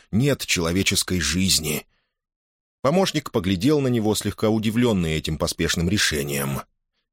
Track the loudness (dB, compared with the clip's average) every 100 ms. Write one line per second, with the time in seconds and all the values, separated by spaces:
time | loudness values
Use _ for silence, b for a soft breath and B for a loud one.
0 | b 0 2 0 -2 -2 0 0 0 0
1 | -2 -2 0 0 2 0 0 -6 -8 _
2 | _ _ _ _ _ _ _ _ 0 2
3 | 2 -2 -2 -2 0 0 2 2 2 0
4 | 2 0 -2 -2 0 2 0 2 2 2
5 | 0 -2 -4 -4 -2 -2 -2 0 0 0
6 | 0 -2 -4 -4 -4 -6 -10 _ _ _
7 | _